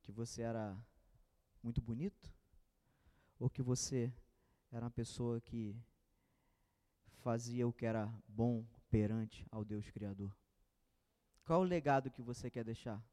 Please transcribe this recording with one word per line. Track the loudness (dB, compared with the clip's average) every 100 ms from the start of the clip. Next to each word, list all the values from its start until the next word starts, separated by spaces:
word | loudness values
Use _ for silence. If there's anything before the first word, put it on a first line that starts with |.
Que | -10
você | -6 -6 -2
era | -2 -2 -4 -6 -12 _ _ -20 _ _ _ -8
muito | -2 -2
bonito? | -2 -2 -4 -6 -18 -20 _ -20 _ _ _ _ -20 _ _ _
Ou | -2
que | 0
você | 0 0 2 0 0 -4 -18 _ _ _ _
era | -6 -4
uma |
pessoa | -4 -6 -2 0 0
que | -4 -4 -4 -6 -12 _ _ _ _ _ _ _ _ _ _ _ -20 -6
fazia | 0 0 0 2 2
o |
que | 2 0
era | 0 0 -6 -8
bom | 2 4 4 -2 -16 _
perante | 4 6 2 -2 -8 -8
ao | -6 -4
Deus | -4 -6
Criador? | -6 -6 -4 -6 -8 _ _ _ _ _ _ _ _ _ _
Qual | 2 4
o | 6
legado | 4 6 4 4
que | -6
você | -8 -6 -4
quer | -4
deixar? | -4 -4 -6 -8 -10